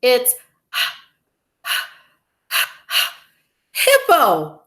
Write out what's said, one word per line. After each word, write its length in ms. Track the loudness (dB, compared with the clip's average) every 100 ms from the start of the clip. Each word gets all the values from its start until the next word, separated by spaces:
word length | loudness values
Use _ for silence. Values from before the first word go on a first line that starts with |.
It's 340 | 2 2 0 -6 _ _ _
<sighs> 3000 | -6 -6 -8 _ _ _ _ _ _ -8 -8 -8 -18 _ _ _ _ _ -6 -6 -8 _ -6 -6 -8 _ _ _ _ _
Hippo. 880 | -4 2 2 4 2 4 0 -2 -12